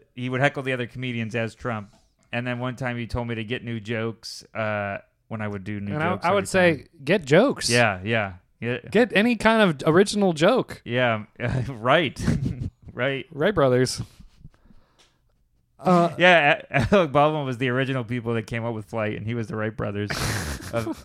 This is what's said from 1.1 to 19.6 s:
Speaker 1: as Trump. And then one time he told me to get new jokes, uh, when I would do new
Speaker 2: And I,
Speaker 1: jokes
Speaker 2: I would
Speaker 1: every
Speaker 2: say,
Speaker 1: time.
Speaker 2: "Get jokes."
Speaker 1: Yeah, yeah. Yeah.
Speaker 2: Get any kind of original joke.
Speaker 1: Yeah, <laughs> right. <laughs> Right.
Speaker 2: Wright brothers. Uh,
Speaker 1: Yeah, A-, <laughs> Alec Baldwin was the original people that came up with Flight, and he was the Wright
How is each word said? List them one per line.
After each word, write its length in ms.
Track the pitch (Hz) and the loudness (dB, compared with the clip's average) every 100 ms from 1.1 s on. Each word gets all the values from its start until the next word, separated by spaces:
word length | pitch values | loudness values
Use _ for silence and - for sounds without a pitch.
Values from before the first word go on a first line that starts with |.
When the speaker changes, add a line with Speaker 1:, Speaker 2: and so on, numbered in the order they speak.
| 117 110 113 | -6 -4 -4
Speaker 1:
as 180 | 113 | -6
Trump. 400 | - 127 110 101 _ _ _ _ | -6 -6 -6 -10 _ _ _ _
And 160 | 120 123 | -8 -6
then 120 | 120 | -6
one 180 | 127 120 | -6 -6
time 200 | 131 120 | -6 -6
he 80 | 113 | -6
told 220 | 127 120 | -6 -4
me 80 | 113 | -6
to 80 | |
get 220 | 107 120 120 | -6 -8 -6
new 160 | 113 | -8
jokes, 640 | 104 113 113 110 - - - 107 | -6 -4 -4 -8 -14 -16 -12 -6
uh, 440 | 107 104 101 98 - _ _ | -4 -4 -4 -6 -12 _ _
when 140 | 113 | -8
I 80 | 107 | -6
would 160 | 101 95 | -8 -8
do 160 | 104 | -8
new 120 | 101 | -6
Speaker 2:
And 80 | 151 | -2
I, 100 | 165 | -2
Speaker 1:
jokes 140 | 180 170 | -2 0
Speaker 2:
I 40 | |
would 60 | 202 | 0
Speaker 1:
every 100 | - | 0
Speaker 2:
say, 280 | 190 175 143 | 2 4 2
Speaker 1:
time. 100 | - _ | -6 _
Speaker 2:
"Get 220 | 135 202 139 | -2 -2 4
jokes." 440 | 156 269 - - | 6 6 2 0
Speaker 1:
Yeah, 300 | 120 113 95 98 | 4 4 0 -2
yeah. 280 | 117 101 92 _ _ | -2 -2 -8 _ _
Yeah. 160 | 117 123 - | -6 -6 0
Speaker 2:
Get 220 | 202 247 | 2 2
any 220 | 180 233 226 | 4 2 2
kind 260 | 220 226 | 2 4
of 280 | 202 139 160 | 4 2 2
original 380 | 160 202 208 190 | 4 4 2 0
joke. 500 | 156 175 247 - - - | 4 4 2 -2 -10 -4
Speaker 1:
Yeah, 400 | 123 123 110 107 - | 0 0 0 -6 -6
<laughs> 280 | 120 127 107 | -4 -2 -4
right. 500 | 120 117 156 - - - | -4 2 2 2 -2 -2
<laughs> 440 | - - 123 - - - - | 0 -2 -4 -8 -10 -16 -4
Right. 300 | 131 135 - | -4 -4 -8
Speaker 2:
Wright 240 | 139 170 196 | -2 0 4
brothers. 480 | 135 123 127 - 113 - - _ - _ _ - _ _ _ _ _ _ _ _ _ _ | 4 4 2 -2 -10 -14 -20 _ -20 _ _ -20 _ _ _ _ _ _ _ _ _ _
Uh, 320 | 185 175 170 - | 2 4 4 4
Speaker 1:
Yeah, 420 | 180 170 147 160 - | 6 8 6 2 0
A-, 180 | 139 113 | -2 4
<laughs> 40 | 202 | 4
Alec 160 | 160 | 4
Baldwin 320 | 135 151 156 | 4 4 2
was 140 | 135 120 | -4 -2
the 120 | 131 | 0
original 340 | 123 131 131 | 0 0 -2
people 320 | 110 123 113 117 | -4 -6 -2 -4
that 100 | 104 | -4
came 180 | 117 | -6
up 120 | 113 110 | -6 -6
with 100 | - | -6
Flight, 320 | 113 107 - | -4 -4 -4
and 80 | 107 | -6
he 80 | |
was 140 | 120 110 | -6 -6
the 80 | |
Wright 200 | 110 | -4